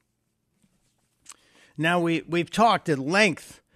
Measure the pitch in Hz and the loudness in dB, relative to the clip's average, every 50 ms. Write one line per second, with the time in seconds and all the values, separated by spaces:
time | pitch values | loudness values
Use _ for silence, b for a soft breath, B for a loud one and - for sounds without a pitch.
0 | _ _ _ _ _ _ _ _ _ _ _ _ _ _ _ _ _ _ _ _ | _ _ _ _ _ _ _ _ _ _ _ _ _ _ _ _ _ _ _ _
1 | _ _ _ _ _ - B B B B B B B B B B 156 165 175 180 | _ _ _ _ _ -20 B B B B B B B B B B -2 0 0 0
2 | 170 170 165 156 - - 165 175 160 - - 196 226 226 196 165 - 170 151 131 | 0 0 -2 -2 -4 -4 -6 -6 -6 -4 0 2 2 2 2 0 0 -2 -2 -2
3 | 131 143 180 202 220 196 147 - - - - - _ b b | -2 0 2 2 2 2 0 -4 -10 -20 -20 -20 _ b b